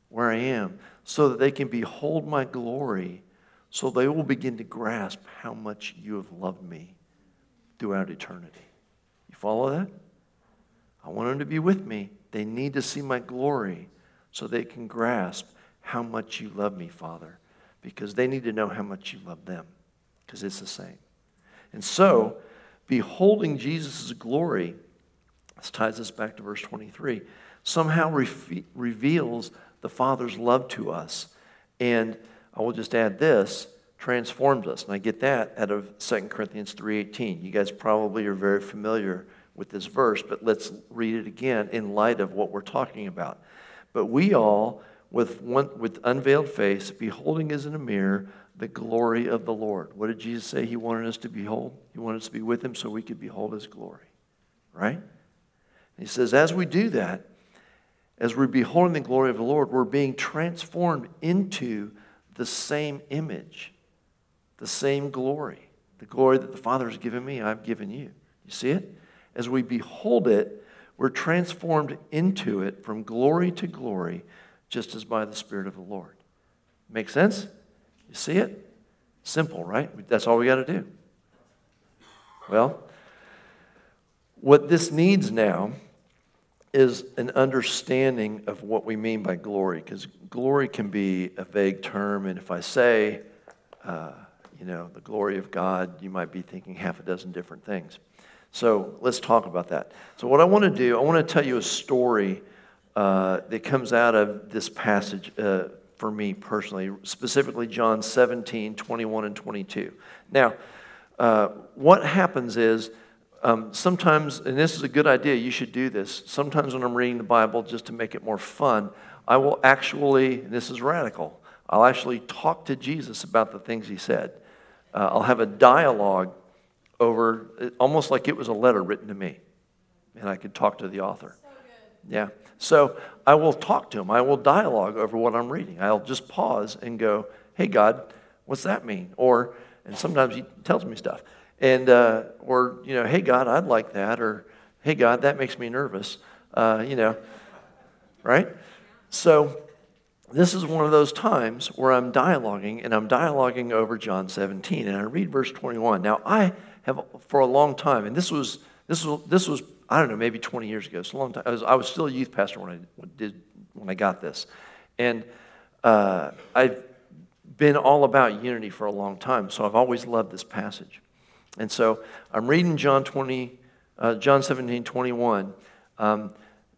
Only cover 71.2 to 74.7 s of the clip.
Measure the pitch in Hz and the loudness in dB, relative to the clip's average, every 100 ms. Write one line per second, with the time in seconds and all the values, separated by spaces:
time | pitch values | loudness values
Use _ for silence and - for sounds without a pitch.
71.2 | 160 175 175 - 170 156 143 - - 151 | 0 0 -2 -6 -2 -2 -2 -8 -6 0
72.2 | 185 190 117 98 98 - - 107 110 113 | 0 0 -2 -2 -4 -6 -10 -10 -8 0
73.2 | 135 165 180 175 180 - 123 92 85 87 | 2 2 0 -4 -10 -8 -8 -6 -6 -8
74.2 | - - - _ _ | -14 -20 -20 _ _